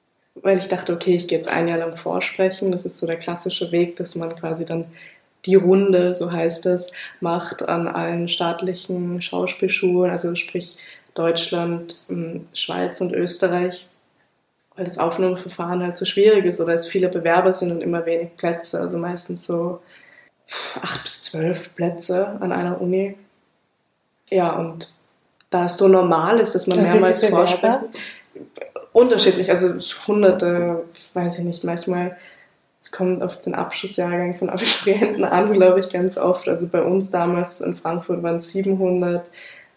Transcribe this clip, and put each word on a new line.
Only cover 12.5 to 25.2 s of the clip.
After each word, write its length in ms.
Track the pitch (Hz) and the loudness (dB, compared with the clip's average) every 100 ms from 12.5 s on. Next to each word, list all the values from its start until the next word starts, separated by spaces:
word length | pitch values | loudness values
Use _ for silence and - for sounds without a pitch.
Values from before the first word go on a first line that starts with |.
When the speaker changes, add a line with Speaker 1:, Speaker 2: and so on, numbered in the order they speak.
Speaker 1:
Schweiz 460 | - - 180 180 - | -8 -6 -4 -4 -2
und 120 | 180 | -2
Österreich, 760 | - 175 - 180 175 180 - - _ _ _ _ _ _ _ _ | -2 -2 0 0 0 -2 -6 -18 _ _ _ _ _ _ _ _
weil 100 | - | -10
das 120 | 175 - | -8 -2
Aufnahmeverfahren 880 | 170 170 185 180 180 - 170 180 | -2 0 -2 -2 -8 -10 -6 -4
halt 140 | 175 175 | -4 -6
so 80 | |
schwierig 400 | 180 202 208 208 | -2 4 6 6
ist 140 | 180 175 | 4 0
oder 140 | 165 | 0
es 140 | 170 - | 0 0
viele 200 | 190 180 | 0 0
Bewerber 440 | 180 165 175 190 | 0 2 4 4
sind 180 | 185 175 | 2 -2
und 100 | 170 | -2
immer 240 | 170 170 165 | -2 -2 -2
wenig 280 | 165 170 - | -2 -4 -6
Plätze, 420 | 170 170 - 170 | -4 -4 -4 -4
also 180 | 175 170 | -4 -4
meistens 480 | 175 175 - 175 - | -6 -6 -8 -6 -4
so 320 | 175 175 180 _ - - - _ _ - - - - | -2 -4 -6 _ -20 -20 -20 _ _ -14 -12 -10 -10
acht 220 | - - | -8 -6
bis 200 | - - | -2 -2
zwölf 500 | - 160 165 170 - | -2 -2 -2 -2 -6
Plätze 600 | - 170 170 - 180 202 202 | -4 -2 -2 -2 0 -2 -4
an 120 | 185 | -4
einer 280 | 180 175 180 | -2 -2 -2
Uni. 340 | 180 185 196 196 _ _ _ _ _ _ _ _ _ _ - | -2 0 -2 -8 _ _ _ _ _ _ _ _ _ _ -2
Ja, 220 | 190 170 160 | 0 0 -2
und 340 | 165 165 - _ _ _ | -6 -10 -16 _ _ _